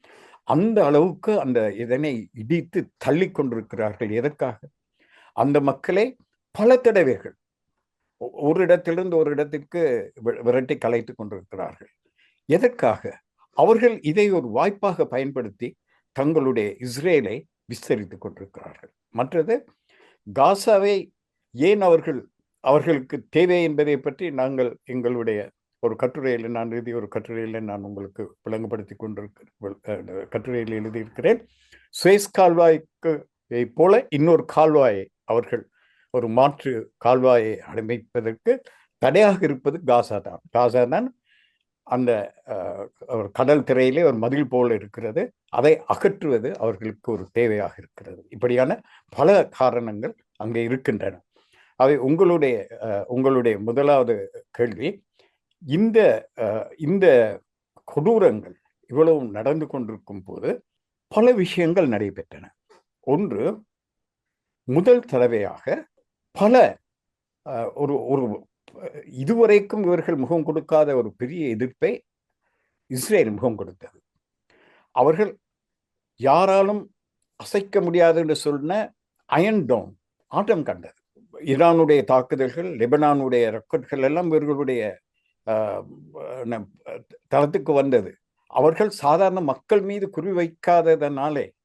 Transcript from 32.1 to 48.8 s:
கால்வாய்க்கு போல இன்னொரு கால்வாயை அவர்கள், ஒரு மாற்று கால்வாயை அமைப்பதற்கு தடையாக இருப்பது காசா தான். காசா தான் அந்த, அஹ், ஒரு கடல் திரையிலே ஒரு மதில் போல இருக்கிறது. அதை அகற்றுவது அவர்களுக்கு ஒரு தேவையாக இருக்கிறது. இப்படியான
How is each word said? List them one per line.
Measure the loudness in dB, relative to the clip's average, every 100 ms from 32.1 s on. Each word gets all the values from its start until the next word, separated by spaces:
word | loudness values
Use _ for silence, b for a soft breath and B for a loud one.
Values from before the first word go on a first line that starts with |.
| 4 2 4
கால்வாய்க்கு | 4 6 6 4 -2 _ -4 -4 -8 _ _ -4 -4
போல | 2 4 4 2
இன்னொரு | 0 4 4 2 2
கால்வாயை | 4 6 4 2 -6 _
அவர்கள், | -2 -2 -2 -8 -8 _ _ _ _
ஒரு | -4 0
மாற்று | 2 2 0 -6 -8 -10 _ 2
கால்வாயை | 4 4 4 2 -6
அமைப்பதற்கு | -10 -10 -6 -8 -8 -8 -6 -4 -2 -2 b b b _
தடையாக | 2 4 4 2 -2
இருப்பது | -2 -4 -4 0
காசா | 0 0 -6
தான். | -10 -16 _ 0
காசா | 2 2 0
தான் | -2 -4 -10 _ _ _ _ _ _
அந்த, | -6 -2 0 -2 -4 -14 -12
அஹ், | -10 -10 -10 -14 _ -8
ஒரு | -8 -6
கடல் | -2 2 2
திரையிலே | 2 2 2 2
ஒரு | 2 0
மதில் | -2 -2 -2
போல | 0 0
இருக்கிறது. | -2 -6 -12 -8 -6 -8 _ _
அதை | 0 2 2 0
அகற்றுவது | 0 0 0 -2 -2 -2 -4
அவர்களுக்கு | -4 -4 -10 -10 -8
ஒரு | -8 -4 -2
தேவையாக | 0 0 -6 -12
இருக்கிறது. | -20 -20 -20 -20 _
இப்படியான | -6 0 2 0 -2